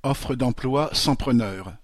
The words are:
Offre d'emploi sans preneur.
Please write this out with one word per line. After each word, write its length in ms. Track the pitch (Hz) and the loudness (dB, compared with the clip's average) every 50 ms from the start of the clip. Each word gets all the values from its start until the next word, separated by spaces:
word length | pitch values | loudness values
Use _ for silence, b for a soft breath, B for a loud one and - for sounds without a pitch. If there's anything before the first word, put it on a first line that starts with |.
Offre 320 | - 135 135 - - - 131 | 0 -2 -2 -2 -2 -4 -2
d'emploi 560 | 123 127 123 117 - - 127 131 143 151 151 | 0 0 0 0 0 -2 0 2 2 0 0
sans 240 | - - - 151 135 | -2 0 2 2 2
preneur. 580 | - - 139 123 117 110 101 95 92 92 95 92 - | 2 2 2 2 2 2 0 -6 -8 -10 -12 -14 -16